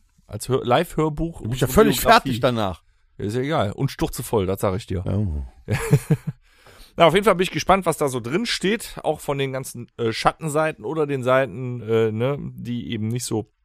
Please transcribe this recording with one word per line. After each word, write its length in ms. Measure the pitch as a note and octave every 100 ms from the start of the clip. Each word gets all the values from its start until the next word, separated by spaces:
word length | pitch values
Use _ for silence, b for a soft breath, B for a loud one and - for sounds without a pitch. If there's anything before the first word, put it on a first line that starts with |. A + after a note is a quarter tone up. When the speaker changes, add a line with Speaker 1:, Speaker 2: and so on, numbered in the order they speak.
| _ _ _
Speaker 1:
Als 220 | G#2 -
Hör-, 160 | B2
Live-Hörbuch 760 | A#2+ B2+ E3 - D#3 D3+ E3 E3+
Speaker 2:
Du 60 | A2
bist 120 | B2
Speaker 1:
und 60 | C#3
Speaker 2:
ja 60 |
völlig 220 | - A3 -
Speaker 1:
Biografie. 220 | B2+ B2+
Speaker 2:
fertig 180 | C3+ A#2
danach. 420 | C3 A#2+ G2+ F2 _ _ _ -
Speaker 1:
Ja, 60 | G2+
ist 80 | A#2+
ja 60 |
egal. 300 | C#3 D#3 G#2
Und 180 | - C3+
sturzevoll, 560 | - D#3+ - - A2+ F#2
das 140 | G2
sag 140 | G#2+ F#2
ich 100 | -
dir. 180 | F2+ G2+
Speaker 2:
Oh. 380 | G2 G#2 D2 C2 - -
Speaker 1:
<laughs> 80 | G2+ A4+ C#3+ - D3+ - - b b b b b -
Na, 100 | E3
auf 80 |
jeden 100 | F3+
Fall 100 | G#3
bin 80 | F3
ich 60 | F#3
gespannt, 360 | D3+ - F#3+ F3
was 100 | D3
da 120 | C#3+
so 120 | B2+
drin 260 | A2+ E3 A#3
steht, 520 | - F#3 A3+ - -
auch 180 | - D3+
von 180 | - C#3
den 140 | C3+
ganzen, 360 | C3 C3 A#2+ A#2+ -
äh, 160 | A2+
Schattenseiten 720 | G#2+ D3+ - D#3 D3 D#3 D3
oder 220 | A2 D#3+ C#3+
den 160 | C#3
Seiten, 580 | B2 C3 C#3 G#2 B2+ B2
äh, 320 | G#2+ A2+ A2
ne, 260 | A2 B2+ C#3+ B2
die 360 | B2 A#2+ A#2+ -
eben 160 | A2+ A2
nicht 160 | B2
so 260 | - A2 - _